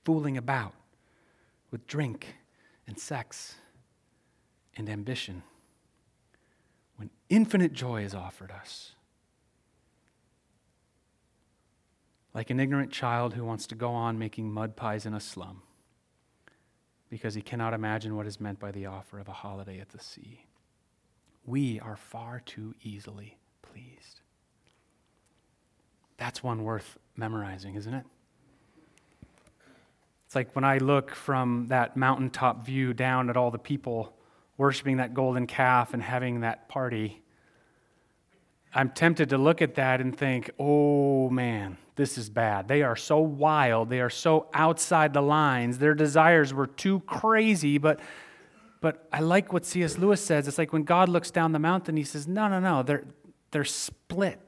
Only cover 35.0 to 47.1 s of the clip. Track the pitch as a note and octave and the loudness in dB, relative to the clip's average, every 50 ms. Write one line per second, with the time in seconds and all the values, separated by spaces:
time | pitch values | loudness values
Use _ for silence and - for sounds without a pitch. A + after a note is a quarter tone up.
35 | B2+ A#2 A#2+ C#3 C3+ B2+ B2 B2+ B2 A#2+ - - C3 B2+ B2+ B2 A#2+ - - A#2+ | 0 -2 0 0 0 2 2 0 -2 -2 0 2 4 6 6 6 4 2 -4 -6
36 | G#2+ - B2+ B2 B2+ B2 A#2+ A#2+ A#2 A2+ A2+ - - - - C#3 C3 B2 A#2+ G#2+ | -4 -2 -2 -2 -2 -2 -2 -2 -2 -2 -4 -6 -12 -10 -6 -4 -4 -2 -2 -4
37 | G#2+ G#2 G2+ - _ _ _ _ _ _ _ _ _ _ _ _ _ _ _ _ | -4 -4 -6 -12 _ _ _ _ _ _ _ _ _ _ _ _ _ _ _ _
38 | _ _ _ _ _ _ _ _ _ _ _ _ _ _ - B2+ C3+ B2+ - - | _ _ _ _ _ _ _ _ _ _ _ _ _ _ 0 0 0 0 2 2
39 | D#3+ E3+ E3 D3+ D#3 B2+ C#3 C3 C3+ D3+ E3+ E3 E3+ C#3+ - - C3+ C3 B2+ B2+ | 4 4 4 4 2 2 4 4 4 4 4 4 2 0 2 0 2 2 2 2
40 | B2+ C3 C3 - C#3+ C3+ B2+ B2 A2+ - - - C#3 D3 D3 D3 D3 D3 D3 C#3+ | 0 -2 -2 -2 0 0 0 -2 -4 -8 -8 -4 2 4 4 6 6 6 4 4
41 | C#3 C#3 C#3 C3+ C3 B2 B2 B2+ B2 A#2+ A2+ G#2+ G2+ F#2+ F2+ - - _ _ - | 4 4 4 4 2 2 2 0 0 0 -2 -2 -4 -8 -10 -14 -20 _ _ -2
42 | C#3+ B2 - B2+ A2+ G#2 G#2 A#2 A#2 A2 G#2 G2 F#2+ G#2+ C#3 D3 D3 B2+ A#2 - | -2 -2 -2 -8 -10 -4 -2 0 2 2 0 0 0 0 2 2 2 2 0 -4
43 | - - D3+ D3+ D#3+ D#3 C#3+ C#3 D3 D#3 D#3 D3+ C#3 B2 A2+ A2+ A2+ A2+ B2+ B2+ | 0 2 4 4 4 2 0 2 2 4 4 4 4 4 4 2 2 0 0 0
44 | B2 A#2+ - - - E3 D#3 D#3 D#3 - - D3 D#3 E3 E3 - - - F3+ D#3+ | 0 -2 -2 0 2 4 4 4 2 0 0 4 4 4 4 2 0 2 4 4
45 | D#3 D3+ C#3 C#3+ C#3+ C#3+ D3+ D#3 D#3 C#3+ C3 B2 A#2+ A#2+ B2 B2+ C#3+ D3+ D3+ D3 | 4 4 4 2 4 4 4 4 4 4 2 2 0 -2 0 4 4 4 4 4
46 | D#3 D3 C#3 D#3+ D#3 E3 F3 E3 D3 C3+ C3+ C3+ C3+ C3 - - - F#3+ G3 F#3+ | 2 4 6 8 8 8 8 8 6 4 0 -2 -4 -4 -4 -2 0 2 2 0
47 | - - | -2 -4